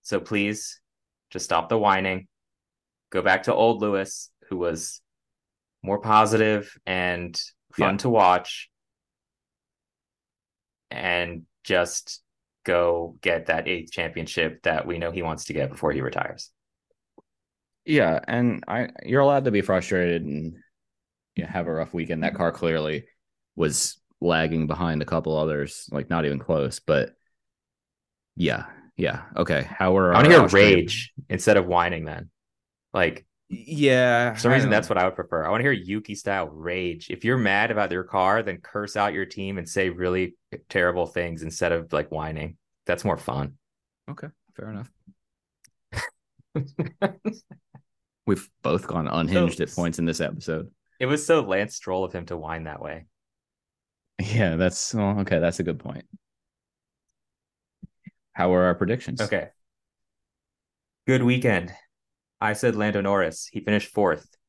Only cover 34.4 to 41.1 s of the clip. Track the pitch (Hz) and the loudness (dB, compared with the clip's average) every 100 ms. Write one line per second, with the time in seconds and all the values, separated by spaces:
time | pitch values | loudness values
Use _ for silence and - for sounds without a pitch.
34.4 | 117 131 131 107 - 92 92 - 85 85 | 2 4 4 2 2 0 0 -2 -4 -2
35.4 | 78 107 135 117 90 104 107 101 - 98 | 0 0 0 -2 -4 -8 -6 -10 -4 -4
36.4 | 80 76 82 90 90 82 - 90 110 127 | -4 -8 -6 -4 -4 -8 -10 -6 0 0
37.4 | 107 98 113 107 98 90 90 98 95 107 | 2 2 2 0 -2 -2 -4 0 2 2
38.4 | 104 87 - 104 104 107 101 85 95 - | -2 -8 -8 -8 -6 -2 -2 -2 -6 -8
39.4 | 95 98 82 - 92 87 90 92 90 - | -8 -8 -6 -2 -2 0 -2 0 -2 -6
40.4 | _ - _ 98 87 87 82 | _ -20 _ 0 2 0 -2